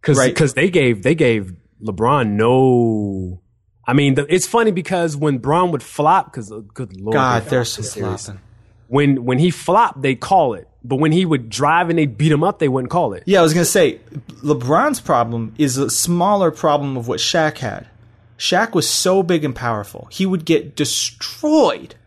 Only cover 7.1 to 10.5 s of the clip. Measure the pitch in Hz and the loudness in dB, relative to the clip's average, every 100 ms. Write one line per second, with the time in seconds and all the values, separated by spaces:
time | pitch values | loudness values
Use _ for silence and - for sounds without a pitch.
7.1 | 113 131 117 104 131 117 - 110 104 98 | 0 2 0 0 -2 -2 -8 -10 -8 -8
8.1 | 95 - 95 - - _ _ _ 135 143 | -8 -12 -18 -20 -20 _ _ _ 2 2
9.1 | 135 120 127 175 - - 196 220 139 135 | 2 0 2 0 0 0 2 2 0 -2
10.1 | 131 - 190 139 | -2 0 2 2